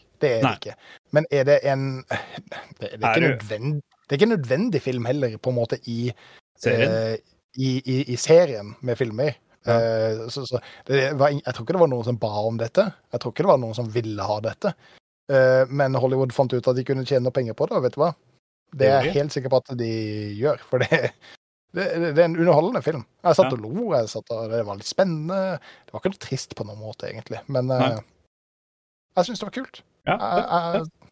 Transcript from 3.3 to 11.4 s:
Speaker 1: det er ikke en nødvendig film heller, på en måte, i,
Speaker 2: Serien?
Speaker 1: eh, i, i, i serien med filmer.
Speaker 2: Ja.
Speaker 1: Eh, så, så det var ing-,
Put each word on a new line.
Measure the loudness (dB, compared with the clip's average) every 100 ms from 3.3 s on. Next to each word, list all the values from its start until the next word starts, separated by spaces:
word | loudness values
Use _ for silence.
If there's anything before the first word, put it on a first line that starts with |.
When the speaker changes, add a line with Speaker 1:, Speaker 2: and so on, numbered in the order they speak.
| 0 -6 -6 -4 -6
Speaker 1:
det | -8 _ -4
er | 2
ikke | 2
en | 2
nødvendig | 0 0 0 0
film | -2 -4 -2
heller, | -2 -2 -4
på | -4
en | -2
måte, | -2 -4 -6
i, | -6 -4 -8 -16 -20 _ -6
Speaker 2:
Serien? | 0 2 2
Speaker 1:
eh, | 0 -2 -4 _ _ _ -4
i, | -2 -2
i, | -2 -2 -2
i | -2
serien | 6 8 6 0 -10 -10
med | -4 -2
filmer. | -2 -2 -4 -4 _ _ 0
Speaker 2:
Ja. |
Speaker 1:
Eh, | 2 2 2 0 -2 -6
så, | -8 -4
så | -6 -6 -14 -2
det | 0 2 2
var | 2
ing-, | 2